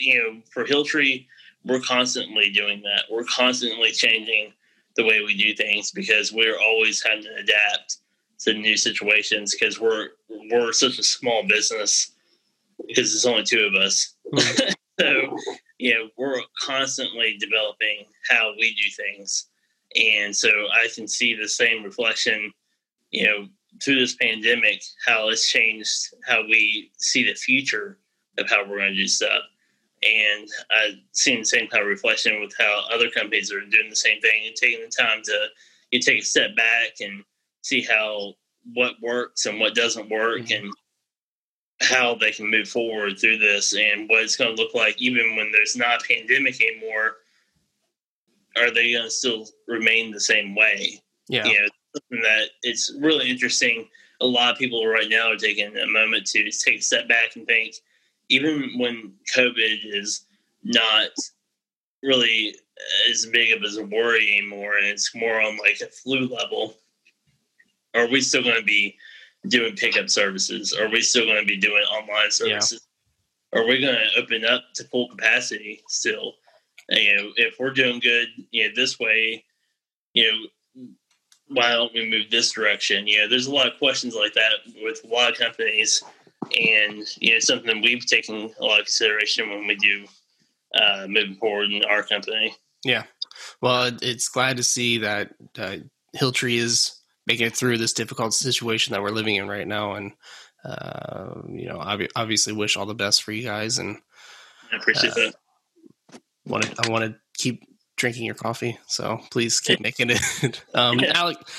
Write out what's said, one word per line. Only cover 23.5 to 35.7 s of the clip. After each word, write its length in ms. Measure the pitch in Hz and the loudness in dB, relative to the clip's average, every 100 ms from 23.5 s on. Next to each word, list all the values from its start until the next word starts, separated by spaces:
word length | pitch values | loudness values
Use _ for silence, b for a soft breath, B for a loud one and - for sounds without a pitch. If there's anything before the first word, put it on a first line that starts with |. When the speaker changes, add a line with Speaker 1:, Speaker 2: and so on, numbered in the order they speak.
| _ _ - | _ _ -8
Speaker 1:
through 140 | - 135 | 0 2
this 140 | 123 - | 0 0
pandemic, 640 | 120 110 110 120 110 98 - - - | -2 0 0 2 2 0 -10 -6 0
how 220 | 113 110 | 0 2
it's 220 | 113 - | 0 2
changed 600 | 131 113 110 107 - - - - | 2 2 -2 -4 -4 -6 -10 -2
how 140 | 117 | -2
we 460 | 107 113 107 107 - _ | 4 2 4 0 -8 _
see 280 | - 135 | 0 2
the 100 | 110 | 0
future 640 | 98 - 131 135 107 101 98 _ _ _ - | -2 0 0 0 -4 -6 -14 _ _ _ -6
of 100 | 110 | 0
how 160 | 110 101 | 0 0
we're 120 | 101 | -2
gonna 160 | 98 | 0
do 120 | 98 95 | 0 0
stuff. 360 | - 104 101 - _ _ _ _ _ | 0 0 0 -4 _ _ _ _ _
And 460 | 107 110 107 104 107 - - | 0 2 2 0 -6 -14 0
I've 240 | 110 107 95 _ | 2 2 -2 _
seen 280 | - - 120 | 0 2 2
the 40 | |
same 240 | 110 123 110 | 2 0 0
kind 140 | 113 | -2
of 60 | 104 | 0
reflection 520 | 101 113 107 117 107 | 0 0 0 0 -2
with 140 | 101 - | -6 -2
how 260 | 110 104 - | 0 0 0
other 200 | 113 117 | 0 0
companies 420 | 117 104 107 98 | 0 0 -2 -2
are 80 | 101 | -8
doing 300 | 104 110 110 | 2 2 2
the 60 | 107 | 0
same 220 | 113 107 | 0 2
thing 240 | 110 110 110 | 2 2 -2
and 100 | 110 | -2
taking 240 | 123 117 | -2 -2
the 80 | 113 | -6
time 320 | - 120 110 | 0 0 0
to, 220 | 107 107 107 - b | -2 -2 -4 -10 b